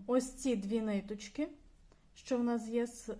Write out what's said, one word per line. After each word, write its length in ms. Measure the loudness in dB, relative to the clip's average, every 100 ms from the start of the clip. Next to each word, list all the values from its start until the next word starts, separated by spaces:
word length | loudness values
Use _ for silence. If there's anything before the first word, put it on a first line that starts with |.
| 2
ось 260 | 2 2
ці 240 | 0 0 2
дві 240 | 2 0
ниточки, 680 | 2 0 -2 -8 -6 -4 -4 -6 -20 -20 -20 -20 -20
що 240 | -12 -2 2
в 60 |
нас 240 | 2 0 0
є 180 | 0 0
з 240 | -2 -10